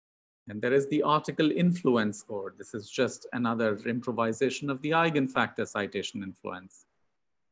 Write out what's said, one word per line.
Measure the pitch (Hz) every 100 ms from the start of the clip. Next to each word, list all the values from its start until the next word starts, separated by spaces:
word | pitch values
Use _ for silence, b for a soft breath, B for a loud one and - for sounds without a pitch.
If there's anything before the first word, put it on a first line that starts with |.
| _ _ _ _ -
And | 104
there | 123
is | 135 139
the | 147
article | 143 151 - - 156
influence | 160 175 175 131 117 107 101
score. | - 104 95 -
This | 98
is | 110 101
just | - 120 - -
another | 127 117 117 110 104 120
improvisation | 120 127 113 113 110 131 - 143
of | 131
the | 147
eigenfactor | 160 165 147 131 131 113 - 104
citation | 107 98 101 - 104
influence. | 95 90 98 92 92 - _ _ _ _ _ _ _